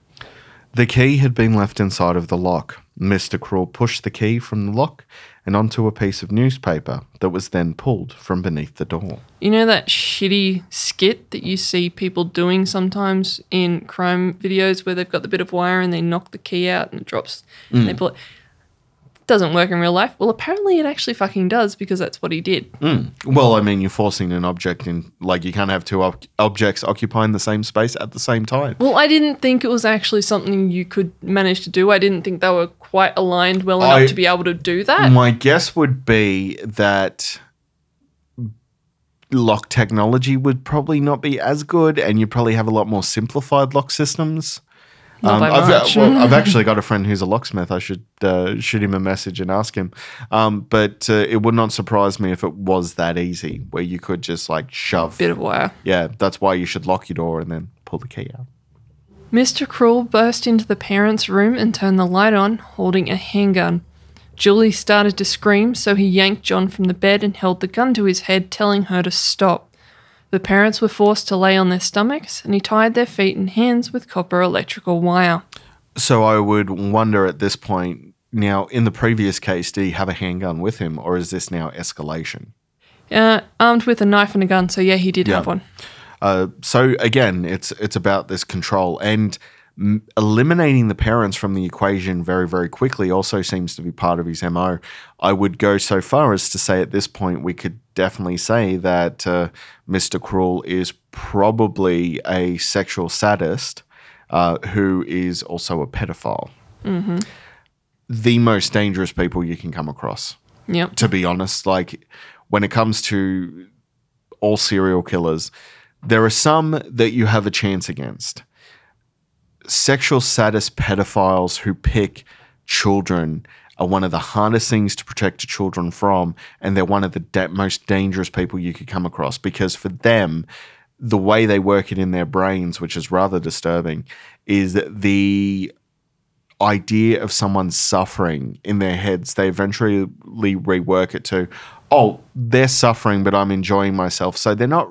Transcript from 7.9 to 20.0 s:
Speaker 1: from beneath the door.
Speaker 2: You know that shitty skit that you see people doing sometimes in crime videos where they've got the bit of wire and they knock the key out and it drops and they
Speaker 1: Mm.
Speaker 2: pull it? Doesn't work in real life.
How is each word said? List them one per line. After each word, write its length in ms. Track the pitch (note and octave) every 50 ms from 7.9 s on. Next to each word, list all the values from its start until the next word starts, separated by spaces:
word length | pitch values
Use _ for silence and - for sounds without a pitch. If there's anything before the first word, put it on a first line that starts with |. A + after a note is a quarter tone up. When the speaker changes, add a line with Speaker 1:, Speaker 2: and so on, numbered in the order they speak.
| A#2+ C#2 B2+ B2 -
Speaker 1:
from 280 | - - - F#2+ F2+
beneath 360 | F#2 F#2 D#2+ D2 D2+ - -
the 80 | - D2+
door. 340 | - E2+ D#2+ G2+ F2+ - - - _ _ _
Speaker 2:
You 100 | - G#3
know 160 | G#3+ A3 A3+
that 220 | A3+ G#3+ D#3+ - -
shitty 760 | - - - - - - G3+ F#3+ G3 G3+ G3 F#3+ F#3+ F3+ - -
skit 640 | - - - - - - F#3 G3 - - - _ -
that 100 | - -
you 140 | F3 F#3+
see 340 | F#3 - - - F3+ F3 F3
people 320 | - - G3 F3+ F#3 F#3+ F3
doing 440 | F3 - F3 F3 F3+ F#3 F#3+ F#3+
sometimes 760 | F#3+ - F#3+ F#3 F#3+ F#3+ G3+ G3 F#3+ F#3+ F#3+ F#3+ - - - - _
in 300 | - F#3 F3+ F3 E3+ E3 -
crime 520 | - - - F3+ F3+ F3+ F3+ F#3 F#3 F3+
videos 520 | F3+ - F#3+ F#3+ F#3+ F#3+ F#3+ F#3 F#3 -
where 80 | F#3 F3+
they've 160 | F3+ F3+ F3+
got 120 | - E3+ F3+
the 60 | G#3
bit 120 | G3 F3
of 120 | F#3 - F#3
wire 280 | F3 F3 F3+ F#3 F#3
and 120 | F#3 F3+ E3+
they 100 | E3 E3
knock 280 | E3+ E3+ F3+ - _
the 80 | - -
key 300 | - - F#3+ F3 F3+ F3+
out 240 | F3+ - - - E3+
and 80 | -
it 60 | -
drops 360 | - - - - - - - - _ - - - - -
and 160 | B2 A2+ G2+
they 60 | -
Speaker 1:
Mm. 40 | B2+
Speaker 2:
pull 100 | F#3 -
it? 60 | - - - - - - _ _ _ _ _ _ _ _ _ _ _ _ _ _ _ _ _
Doesn't 280 | - A#3+ G#3 F3+ D#3 E3
work 160 | F3 F3+ F3+
in 80 | F3+ F3
real 140 | F3 F3 F3
life. 200 | F3+